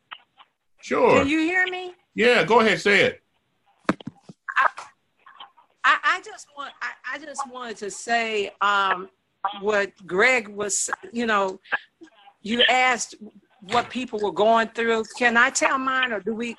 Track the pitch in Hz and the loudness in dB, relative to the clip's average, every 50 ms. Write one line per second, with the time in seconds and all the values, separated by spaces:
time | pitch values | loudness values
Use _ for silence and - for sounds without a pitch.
0 | _ _ - - _ _ _ _ _ _ _ _ _ _ _ _ - - - 285 | _ _ -20 -20 _ _ _ _ _ _ _ _ _ _ _ _ -8 -4 0 4
1 | 262 - - - 277 277 311 320 311 330 370 370 370 370 370 359 370 359 - _ | 6 6 6 6 4 2 2 0 0 0 0 0 0 -2 -2 -6 -10 -12 -14 _
2 | _ _ _ 190 214 240 247 208 165 170 226 240 220 214 185 165 - 202 202 185 | _ _ _ 0 2 4 4 4 4 4 4 4 4 4 2 2 2 4 4 4
3 | 139 87 - - _ _ _ _ _ _ _ _ _ _ _ _ _ - - - | 4 2 0 -4 _ _ _ _ _ _ _ _ _ _ _ _ _ -4 -4 -4
4 | - - - _ _ - - _ _ - - 247 285 - - - - - - _ | -8 -18 -18 _ _ -20 -20 _ _ -6 -2 0 0 0 -2 -6 -12 -20 -20 _
5 | _ _ _ _ _ - - - - - _ _ _ _ _ _ - 262 311 320 | _ _ _ _ _ -20 -20 -20 -20 -20 _ _ _ _ _ _ 0 0 0 2
6 | - 294 349 381 381 427 381 339 - - _ 277 277 - - _ 240 247 240 - | 0 0 -2 -2 -4 -10 -18 -18 -20 -18 _ -14 -14 -14 -14 _ -12 -12 -12 -14
7 | - 247 262 294 311 302 269 269 277 247 247 254 247 233 208 - 208 202 196 - | -12 -12 -12 -12 -12 -12 -10 -10 -10 -10 -12 -12 -12 -12 -12 -10 -10 -10 -10 -10
8 | - 233 233 233 226 220 220 208 196 190 - - 196 202 202 196 196 190 180 180 | -4 -2 -2 0 0 -2 -2 -4 -4 -6 -4 -2 0 2 2 2 2 0 0 -2
9 | 190 - _ _ _ _ _ _ - 196 208 208 190 208 214 202 196 190 - _ | -6 -10 _ _ _ _ _ _ -8 -8 -6 -4 -2 0 0 0 0 -2 -6 _
10 | 196 160 180 190 226 254 262 254 208 208 208 202 208 202 196 - - - - - | -10 -4 0 2 4 4 4 2 -2 -4 -8 -8 -6 -4 -4 -4 -4 -4 -6 -8
11 | - - - 233 240 226 214 202 196 190 190 - _ - - - - _ _ _ | -10 -8 -6 -4 -2 0 0 0 0 -2 -4 -8 _ -8 -8 -8 -8 _ _ _
12 | - - _ _ _ - - _ - 196 233 240 - - 247 254 254 254 247 214 | -20 -20 _ _ _ -20 -20 _ -8 -4 0 2 2 4 4 2 2 2 0 -2
13 | - - - - 208 214 - - _ _ _ _ 190 175 226 240 233 - - 240 | -4 -8 -12 -16 -20 -20 -20 -20 _ _ _ _ -8 -4 -2 -2 -2 -2 -6 -8
14 | 254 - 233 208 208 196 160 160 208 226 226 226 220 214 - 233 226 226 226 226 | -8 -6 -6 -4 -4 -2 0 2 4 4 4 4 2 0 -4 -4 -2 0 0 0
15 | 220 - - - 247 240 226 233 247 269 262 - 311 320 294 269 262 262 262 262 | -2 -6 -4 0 0 2 4 4 4 2 2 0 0 0 0 -2 -2 -2 -2 -2
16 | 254 247 226 196 180 208 226 208 240 233 208 | -2 -2 -4 -6 -6 -6 -6 -6 -6 -8 -10